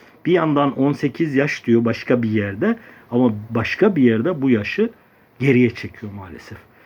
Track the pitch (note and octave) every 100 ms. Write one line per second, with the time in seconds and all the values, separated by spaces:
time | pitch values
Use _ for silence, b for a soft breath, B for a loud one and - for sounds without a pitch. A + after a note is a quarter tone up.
0 | b b - F3+ D#3+ C#3+ C#3+ C3 C#3 C#3+
1 | D3 - E3 C3+ C#3+ - - A#2 A#2 G#2
2 | - B2 A2+ G#2+ G2+ G2 F#3+ A3+ B B
3 | B A#2+ B2 G#2+ G#2+ A#2 - - G#3+ E3+
4 | B2 A2 C#3+ E3+ C3 A2+ G#2 - A3+ b
5 | b b b - C3+ B2 A#2+ - A2+ -
6 | G#2 G2 F2+ - - G2+ - B